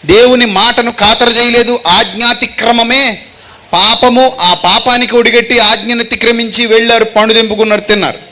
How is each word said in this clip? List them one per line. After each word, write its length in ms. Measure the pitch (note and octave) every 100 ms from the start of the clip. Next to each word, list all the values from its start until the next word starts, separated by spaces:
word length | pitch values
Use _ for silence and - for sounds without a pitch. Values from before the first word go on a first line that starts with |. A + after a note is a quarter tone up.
| D3+
దేవుని 400 | G3+ B3 B3 A#3+
మాటను 460 | F#3+ A3+ A#3+ A#3
ఖాతరు 380 | A3+ G#3 A3+ A#3+
చేయలేదు, 500 | A3+ A#3+ A#3+ A#3 A#3+ E3
ఆజ్ఞాతిక్రమమే 1300 | F#3 F#3 G3 A#3+ A#3+ - - A3 A#3 A3+ C4 C4+ G3 - - - - -
పాపము. 640 | E3+ G#3 A3+ B3 A#3+ C4 B3+
ఆ 120 | F3
పాపానికి 640 | F3 F3+ G#3 B3 B3 A#3+ A#3+
ఒడిగట్టి 440 | A#3 A#3 A#3 A#3+
ఆజ్ఞను 420 | G#3 A3+ G#3 A#3+
అతిక్రమించి 640 | A3+ - A#3 A#3 A3+ A#3 A#3
వెళ్ళారు, 380 | A3 A#3 A#3
పండు 300 | A3 G#3+ A3
తెంపుకున్నారు, 480 | A3 A3 G#3 A3 G#3
తిన్నారు. 380 | G#3 G#3 D#3 - -